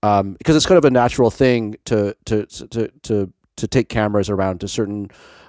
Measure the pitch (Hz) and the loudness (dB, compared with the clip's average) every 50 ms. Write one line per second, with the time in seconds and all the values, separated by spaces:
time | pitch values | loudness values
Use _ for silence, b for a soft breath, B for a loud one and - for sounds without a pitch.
0 | - 104 104 98 98 98 95 - - - 156 156 147 - 185 175 147 139 127 123 | 0 2 2 2 0 -2 -8 -4 0 2 2 2 4 4 4 6 6 4 4 4
1 | 120 120 - - 123 113 - - 135 127 123 117 113 104 107 - _ - 120 107 | 2 2 2 2 2 2 2 2 2 2 2 0 -2 -6 -10 -12 _ -2 -2 0
2 | 101 98 - - _ - 110 107 98 - - - - - - 117 110 - - _ | 0 -2 -4 -8 _ -4 -4 -4 -4 -6 -12 -18 -16 -10 -6 -6 -6 -6 -8 _
3 | - - 113 104 98 92 - _ _ _ _ - - - - - 113 - - 117 | -6 -4 -2 -2 -2 -4 -8 _ _ _ _ -10 -6 -2 0 0 0 0 -2 -2
4 | 107 107 104 104 98 104 101 95 95 95 92 90 101 98 - - 110 101 104 104 | -2 0 0 0 0 0 -2 -2 -2 -2 -4 -6 -8 -8 -6 -4 -4 -4 -6 -8
5 | 101 101 b b b b b b b | -10 -12 b b b b b b b